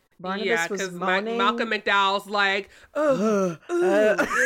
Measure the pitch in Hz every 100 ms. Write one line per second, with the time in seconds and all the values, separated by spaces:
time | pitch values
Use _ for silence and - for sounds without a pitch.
0 | _ - 185 196 202 - - 190 190 175
1 | 185 190 220 233 202 233 226 214 208 202
2 | 196 196 196 202 196 202 196 - - 294
3 | 302 254 220 202 185 156 - 349 185 202
4 | 214 294 - -